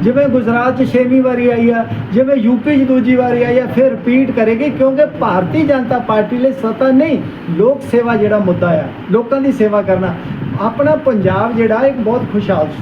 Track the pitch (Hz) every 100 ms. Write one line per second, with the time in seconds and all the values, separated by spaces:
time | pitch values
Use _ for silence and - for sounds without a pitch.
0 | 185 254 285 247 220 233 247 262 262 247
1 | 247 262 254 240 240 233 233 233 226 -
2 | - 202 262 277 214 247 294 285 262 254
3 | 233 247 247 240 240 247 247 - 262 233
4 | - 254 262 - 220 226 294 - 262 269
5 | 294 - 220 185 175 311 302 277 240 247
6 | - 214 208 247 262 - 220 214 269 262
7 | 320 247 - - - 165 220 277 - 233
8 | 233 226 208 214 190 170 175 160 - -
9 | - 202 240 269 269 - 214 208 196 185
10 | 180 170 - - - - 208 233 285 311
11 | 262 220 185 190 226 226 226 220 269 254
12 | 214 240 - 208 202 180 156 -